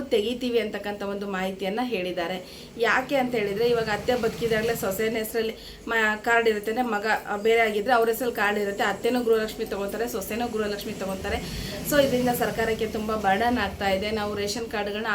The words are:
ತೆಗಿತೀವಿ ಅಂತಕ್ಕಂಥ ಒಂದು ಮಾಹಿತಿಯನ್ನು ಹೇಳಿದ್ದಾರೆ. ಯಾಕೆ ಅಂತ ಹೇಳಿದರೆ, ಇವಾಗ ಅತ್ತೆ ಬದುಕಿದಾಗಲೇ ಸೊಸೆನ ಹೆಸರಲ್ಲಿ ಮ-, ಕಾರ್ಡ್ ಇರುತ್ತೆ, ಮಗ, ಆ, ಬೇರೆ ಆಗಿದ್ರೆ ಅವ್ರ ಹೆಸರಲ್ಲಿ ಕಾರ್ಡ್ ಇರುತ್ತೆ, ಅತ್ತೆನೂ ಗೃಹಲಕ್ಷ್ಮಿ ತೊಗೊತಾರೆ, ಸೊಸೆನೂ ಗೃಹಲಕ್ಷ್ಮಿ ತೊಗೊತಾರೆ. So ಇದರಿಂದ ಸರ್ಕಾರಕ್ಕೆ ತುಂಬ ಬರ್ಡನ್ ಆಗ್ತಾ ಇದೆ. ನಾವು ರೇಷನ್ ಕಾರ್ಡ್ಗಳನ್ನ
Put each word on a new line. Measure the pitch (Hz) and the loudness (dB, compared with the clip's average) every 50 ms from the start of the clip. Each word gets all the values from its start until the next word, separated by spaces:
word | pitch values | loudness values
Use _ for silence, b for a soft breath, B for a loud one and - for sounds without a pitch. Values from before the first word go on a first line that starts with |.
| 277 - 254 | -2 0 2
ತೆಗಿತೀವಿ | 220 208 226 247 247 254 247 233 233 208 | 2 2 0 -2 -2 -2 0 0 0 0
ಅಂತಕ್ಕಂಥ | 214 214 202 - 202 202 202 208 196 202 | 0 -4 -6 -6 -6 -6 -6 -4 -4 -4
ಒಂದು | 202 202 202 196 | -4 -4 -4 -4
ಮಾಹಿತಿಯನ್ನು | 185 185 190 190 190 196 190 202 233 254 247 226 | -2 -2 -4 -4 -4 -4 -2 -2 -2 -2 -2 -2
ಹೇಳಿದ್ದಾರೆ. | 185 180 180 175 180 170 170 185 180 - B B B B B B 233 226 | -2 -2 -2 -2 -2 -2 -2 -4 -6 -8 B B B B B B 0 2
ಯಾಕೆ | 220 202 240 262 - 294 269 | 4 4 4 2 2 2 2
ಅಂತ | 254 247 247 233 | 2 2 0 0
ಹೇಳಿದರೆ, | 208 202 196 202 233 240 240 | 0 0 0 2 2 4 4
ಇವಾಗ | 226 220 220 208 | 2 2 0 -2
ಅತ್ತೆ | 202 - - 247 247 220 | -2 0 0 0 2 0
ಬದುಕಿದಾಗಲೇ | 226 - - 233 226 220 220 220 233 233 - - | 0 -2 0 0 0 2 2 2 0 0 0 -2
ಸೊಸೆನ | 202 190 190 220 220 226 226 214 | -2 0 0 0 0 0 -2 -4
ಹೆಸರಲ್ಲಿ | 214 - 233 220 220 214 B B B B B B - | -2 -2 -2 -2 -2 -4 B B B B B B -2
ಮ-, | 233 226 220 214 214 208 - 240 | 0 2 2 2 2 0 2 4
ಕಾರ್ಡ್ | 233 233 226 226 | 4 6 6 6
ಇರುತ್ತೆ, | 214 208 202 220 220 247 254 233 214 | 4 2 0 -2 0 0 0 0 0
ಮಗ, | 208 202 220 208 - - - | 0 0 0 0 0 0 -2
ಆ, | 208 202 202 226 | -4 0 4 4
ಬೇರೆ | 226 233 226 220 | 6 6 6 4
ಆಗಿದ್ರೆ | 202 208 202 247 254 233 | 2 0 2 4 4 4
ಅವ್ರ | 226 226 226 | 4 4 2
ಹೆಸರಲ್ಲಿ | 220 262 240 233 226 | 0 0 -2 0 0
ಕಾರ್ಡ್ | 208 202 208 208 208 | 2 2 2 0 0
ಇರುತ್ತೆ, | 196 202 - 240 208 | -2 0 0 0 0
ಅತ್ತೆನೂ | 196 - - - 254 247 240 220 | 0 0 0 2 2 2 4 4
ಗೃಹಲಕ್ಷ್ಮಿ | 226 220 214 214 - - 220 - 220 | 2 2 2 -2 -4 -6 -6 -6 -4
ತೊಗೊತಾರೆ, | 202 202 196 202 208 226 240 - | -4 -4 -4 -4 -4 -4 -4 -4
ಸೊಸೆನೂ | 214 190 - 214 226 240 233 214 | -4 -4 -4 -4 -2 -2 -2 -2
ಗೃಹಲಕ್ಷ್ಮಿ | 214 214 208 202 202 - 214 202 185 202 | -2 -2 -2 -4 -4 -6 -6 -6 -6 -4
ತೊಗೊತಾರೆ. | 190 190 190 196 202 220 247 - B B B B B B B B - | -4 -4 -4 -4 -4 -4 -4 -4 B B B B B B B B 2
So | 302 285 277 | 4 4 4
ಇದರಿಂದ | 247 240 247 247 247 240 240 240 | 6 4 2 2 2 2 2 0
ಸರ್ಕಾರಕ್ಕೆ | 208 196 220 226 220 220 214 220 214 - 226 | -2 0 0 0 0 0 0 -2 -2 -4 -4
ತುಂಬ | 214 214 220 214 208 | -2 -2 -2 0 2
ಬರ್ಡನ್ | 196 190 214 226 240 247 226 202 | 2 4 4 4 2 2 2 0
ಆಗ್ತಾ | 196 196 - 202 196 190 190 | -2 -2 -2 0 0 0 0
ಇದೆ. | 202 214 220 220 | 0 0 -2 -2
ನಾವು | 208 208 208 202 202 | -2 -2 -2 -2 -2
ರೇಷನ್ | 202 - 247 233 220 - | -4 -4 -4 -6 -4 -4
ಕಾರ್ಡ್ಗಳನ್ನ | 208 202 208 202 208 226 226 | -4 -2 -2 -4 -4 -2 0